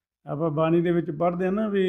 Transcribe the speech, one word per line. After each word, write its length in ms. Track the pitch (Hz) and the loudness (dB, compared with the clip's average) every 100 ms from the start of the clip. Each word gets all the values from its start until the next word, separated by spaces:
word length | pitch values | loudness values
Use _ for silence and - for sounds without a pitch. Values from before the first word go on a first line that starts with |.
| _ _ 151 | _ _ -10
ਆਪਾਂ 240 | 147 165 | -4 -2
ਬਾਣੀ 300 | 147 160 170 | 0 2 2
ਦੇ 120 | 170 | 2
ਵਿੱਚ 180 | 170 160 | 0 -2
ਪੜ੍ਹਦੇ 360 | 147 170 175 185 | -2 -2 0 -2
ਆ 40 | |
ਨਾ 180 | 202 214 | -2 0
ਵੀ 160 | 202 | 0